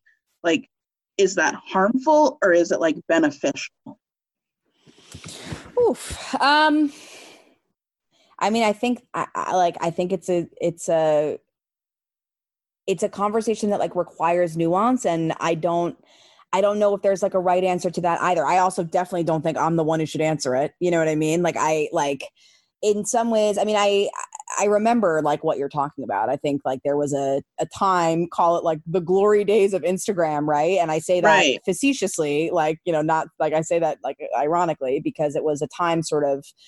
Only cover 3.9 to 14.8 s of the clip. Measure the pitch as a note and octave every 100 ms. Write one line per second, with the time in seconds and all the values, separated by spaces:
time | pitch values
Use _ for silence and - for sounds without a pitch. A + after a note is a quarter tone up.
3.9 | - _ _ _ _ _ _ _ _ _
4.9 | _ - - - - - - - - A#4+
5.9 | B3 - - - C4+ C4+ D4+ D#4 D4+ D4
6.9 | - - - - - _ _ _ _ _
7.9 | _ _ _ _ - G3 A3+ A3 G#3 B3
8.9 | A#3+ _ - - - - F#3 F3 - E3+
9.9 | E3 F3+ F#3 - F3 E3 - F3 E3 -
10.9 | E3 D#3+ D3+ D3+ A2 _ _ _ _ _
11.9 | _ _ _ _ _ _ _ _ _ -
12.9 | F#3+ G#3 G3 G#3 A3 A3 G#3+ G#3 G3+ E3+
13.9 | F3 E3+ - E3 F3 F3 E3 E3 F3+